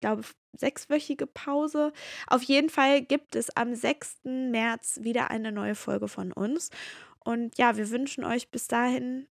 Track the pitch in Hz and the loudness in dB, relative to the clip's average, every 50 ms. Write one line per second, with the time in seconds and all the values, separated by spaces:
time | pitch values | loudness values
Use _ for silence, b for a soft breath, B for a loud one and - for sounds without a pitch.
0 | - 214 214 214 220 - - _ _ _ - - - - - - - - 285 302 | -2 0 0 0 -4 -10 -16 _ _ _ -10 -2 -2 -2 -2 -2 -4 0 0 0
1 | 294 - 294 - 285 277 - - - - 277 285 302 311 302 302 294 302 302 B | 2 0 -4 -4 -4 -6 -6 -10 -6 -2 0 2 2 2 2 2 2 2 0 B
2 | B B B B B B - 254 247 - 277 277 294 320 - - 269 269 277 285 | B B B B B B 2 2 4 6 4 6 6 4 4 4 6 6 6 6
3 | 262 - 269 294 - _ - 226 233 - - - 233 233 240 226 - 240 294 302 | 4 4 0 0 0 _ -4 -4 -4 -2 0 -2 0 0 -2 -2 0 0 0 0
4 | - - - - _ 262 254 262 262 254 233 226 220 233 226 233 - - - - | -4 -14 -16 -12 _ -6 -4 -2 -2 0 0 0 0 0 -2 -2 -4 -6 -6 -4
5 | 220 226 233 247 - - - 220 220 220 208 208 202 208 208 - - - 208 202 | -4 -2 0 0 0 0 -2 -4 -4 -4 -4 -4 -2 -2 -4 -4 -4 -4 -2 -2
6 | 208 208 - - 190 180 - - 190 214 269 339 - - B B B B B B | -2 -4 -6 -6 -8 -8 -4 -4 -2 -2 -2 -2 -4 -6 B B B B B B
7 | B B B B _ - 233 233 233 233 - - 247 240 226 214 214 208 226 247 | B B B B _ -2 -2 -2 -2 -4 0 4 4 4 4 2 -2 -2 -2 -2
8 | 269 277 - - 240 - 233 247 - - - 240 - - - 233 240 247 247 254 | -2 -4 -4 -6 -4 -2 -2 -2 -2 -4 -8 -8 -4 -2 0 2 2 2 0 0
9 | 247 247 254 262 269 - | -2 -4 -6 -8 -8 -12